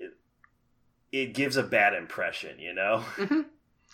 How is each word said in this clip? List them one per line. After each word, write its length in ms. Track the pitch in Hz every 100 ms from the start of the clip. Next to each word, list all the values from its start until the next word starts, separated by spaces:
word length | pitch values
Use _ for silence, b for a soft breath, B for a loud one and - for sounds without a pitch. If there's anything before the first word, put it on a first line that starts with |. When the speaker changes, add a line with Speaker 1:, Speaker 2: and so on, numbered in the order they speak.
Speaker 1:
it, 120 | 92 - _ _ _ _ _ _ _ _ _
it 220 | 135 123
gives 240 | 110 139 131
a 60 |
bad 300 | 107 117 101
impression, 640 | 92 85 - 87 - 82 71
you 140 | 82
know? 300 | 92 98 113 117 -
Speaker 2:
Mm-hmm. 240 | 196 302 302 _ _ _ _